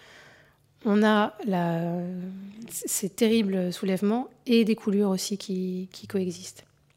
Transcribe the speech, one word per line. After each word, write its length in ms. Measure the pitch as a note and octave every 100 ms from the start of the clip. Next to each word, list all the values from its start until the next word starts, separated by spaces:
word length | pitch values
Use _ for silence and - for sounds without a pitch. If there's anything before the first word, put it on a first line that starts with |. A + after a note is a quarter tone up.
| - - - - - _ _ _ A3
on 180 | G#3
a 300 | G#3+ G#3+ G#3+ - C#4
la, 480 | F#3 E3+ E3 E3+ F3 F3 F#3 F#3 F#3+ G3 G#3+ A3+
ces 400 | - - - F#3
terribles 640 | - A3+ A3+ G3+ F#3+ F3+
soulèvements 560 | F3 F#3+ F#3 G3+ A#3 C4+ - -
et 180 | A#3
des 120 | A3 A3
coulures 340 | - G3+ G3+
aussi 300 | F#3+ - G3
qui, 500 | - F#3 F#3 F#3 F#3
qui 140 | - -
coexistent. 600 | G3+ F#3 E3+ F#3+ - - _ _